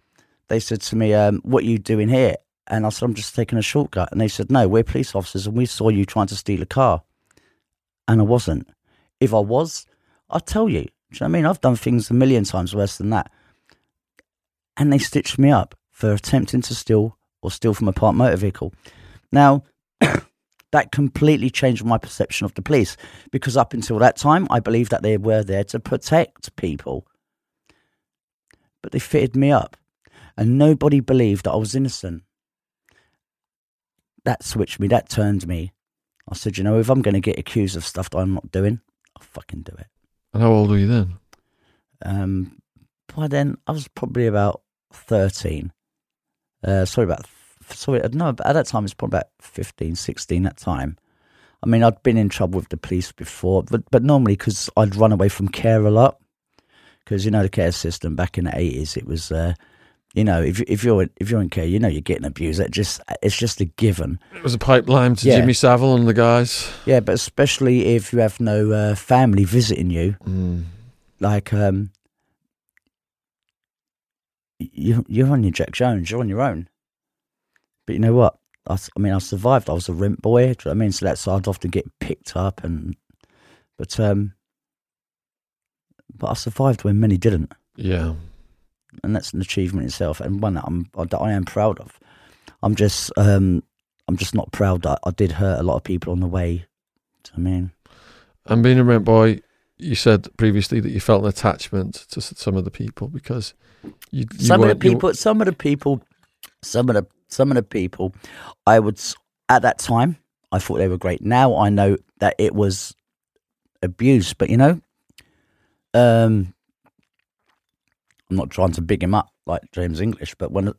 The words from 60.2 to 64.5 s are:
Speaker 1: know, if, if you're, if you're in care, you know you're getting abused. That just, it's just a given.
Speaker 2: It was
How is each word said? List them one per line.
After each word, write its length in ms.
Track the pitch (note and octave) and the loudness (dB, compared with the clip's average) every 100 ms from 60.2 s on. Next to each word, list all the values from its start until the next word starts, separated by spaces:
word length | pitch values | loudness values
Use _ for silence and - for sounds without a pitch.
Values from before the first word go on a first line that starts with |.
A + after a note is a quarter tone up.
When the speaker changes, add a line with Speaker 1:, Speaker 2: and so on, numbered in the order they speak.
Speaker 1:
know, 160 | G#2+ E2+ | 0 2
if, 180 | D#2 F#2 | 0 -2
if 200 | - G2+ | -2 -2
you're, 220 | A#2 G#2 F2+ - | 2 2 2 -4
if 120 | G2+ | -4
you're 100 | A2+ | -2
in 80 | F#2 | -2
care, 160 | - E2 | -2 -2
you 120 | F2+ | 0
know 100 | A2 | 0
you're 120 | D2+ | -2
getting 240 | D2+ E2+ | -4 -4
abused. 360 | C#2+ C#2 D#2+ E2 | -6 -6 -4 -2
That 100 | F#2+ | -4
just, 300 | - G#2 - - - | -2 -4 -6 -12 -4
it's 140 | - - | -4 -2
just 240 | A#2 - | -4 -4
a 40 | F#2 | -6
given. 520 | - A2 E2+ E2 E2+ _ | 0 0 0 -4 -8 _
Speaker 2:
It 80 | - | -8
was 120 | C#3 | -4